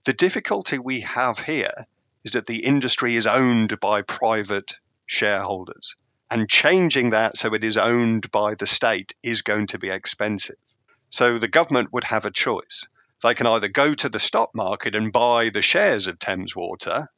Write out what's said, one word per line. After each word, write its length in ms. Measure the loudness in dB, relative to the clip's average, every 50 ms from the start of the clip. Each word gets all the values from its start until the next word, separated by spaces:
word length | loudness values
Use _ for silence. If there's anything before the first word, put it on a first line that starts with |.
| _
The 80 | -2 2
difficulty 640 | 2 2 2 2 -2 -4 -2 -4 -2 -2 -4 -6
we 240 | -4 -4 -4 -6 -4
have 380 | -6 -6 -2 0 0 0 0 -2
here 460 | -4 -4 -2 -2 -2 -2 -4 -8 -14 _ _ _ _ _ _ _ _
is 100 | -4 -4
that 140 | -4 -2
the 180 | -2 -8 -4 0
industry 500 | 2 2 2 2 0 -2 -2 -2 0 2
is 100 | 2 2
owned 540 | 4 4 4 4 4 4 4 2 2 0 -2
by 220 | 0 0 0 0
private 760 | 0 -4 -6 -2 0 0 0 0 -2 -2 -4 -4 -4 -6 -16 -16 _ _ _ _ _
shareholders, 920 | -8 -4 -2 0 0 0 0 -2 -4 -6 -8 -8 -14 -16 -14 -14 -16 -16 _ _ _ _ _ _ _
and 200 | -2 -2 0 2
changing 640 | 2 4 4 6 6 6 4 4 2 2 2 4
that 260 | 4 4 2 2 0
so 160 | -2 -2 -2 -2
it 100 | 0 0
is 140 | 0 2
owned 520 | 2 2 4 4 2 2 2 2 0 -2 -2
by 220 | -2 0 0 0 -2
the 120 | -4 -2
state 460 | -2 0 0 2 0 0 0 -4 -10 -18 _ -6
is 200 | -4 -4 -4 -2
going 240 | -2 -2 -2 -2
to 120 | -4 -6 -8
be 100 | -6 -6
expensive. 680 | -6 -6 -6 -8 -4 _ -4 -4 -4 -4 -6 -10 -12 _ _ _ _ _ _ _ _ _ _ _
So 280 | 0 2 4 4 4
the 100 | 2 -2
government 460 | 0 0 0 0 2 2 0 0 0 -4
would 100 | -6 -4
have 220 | -2 -2 -2 -2
a 60 | -2
choice. 540 | -4 -2 -2 -2 -2 -4 -6 _ -8 -8 -8 -10 _ _ _ _ _ _ 0
They 100 | 0 2
can 140 | 4 2
either 220 | 2 2 2 0 0
go 240 | 2 2 2 2 2
to 160 | 0 -2 -4
the 100 | -2 -2
stock 300 | -4 0 0 0 -2 0 _
market 400 | -4 -2 -2 -2 -2 -4 -4 -2
and 200 | -2 -2 2 2
buy 380 | 2 4 4 4 4 2 2
the 100 | 0 0
shares 460 | 0 2 2 4 4 4 2 0 -2
of 120 | -4 -6 _
Thames 340 | -6 -4 -4 -4 -4 -8 -8
Water. 540 | -8 -8 -8 -8 -8 -6 -4 -4 -4 -4 -6 _